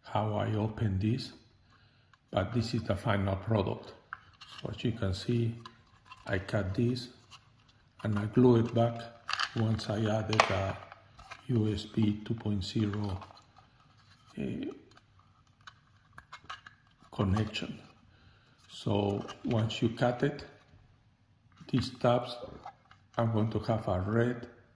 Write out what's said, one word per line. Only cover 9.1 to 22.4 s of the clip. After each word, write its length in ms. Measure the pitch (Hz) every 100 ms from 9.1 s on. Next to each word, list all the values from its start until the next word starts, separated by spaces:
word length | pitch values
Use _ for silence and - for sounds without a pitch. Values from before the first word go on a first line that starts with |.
| - - - - 117
once 320 | 110 110 -
I 100 | 107
added 420 | 110 110 101 107 -
a 260 | 98 95 - - - - - - - -
U 240 | 120 107
S 120 | 101
B 360 | - - 107 104
two 100 | -
point 300 | 113 107 101
zero, 560 | 90 113 104 104 101 95 - - - - - _ - - - - - -
eh, 300 | - - 285 - - - _ - _ _ _ _ - - _ _ _ - _ - - - - - _ _ -
connection. 680 | - 98 104 107 - - - - - - - - - _ _ -
So 560 | - - 101 101 101 - -
once 380 | - 117 110 -
you 80 | 113
cut 320 | - 123 123
it, 220 | 143 143 - - - - - _ _ _ _ _ _ - -
these 200 | 131 120 -
tabs 360 | 123 123 - -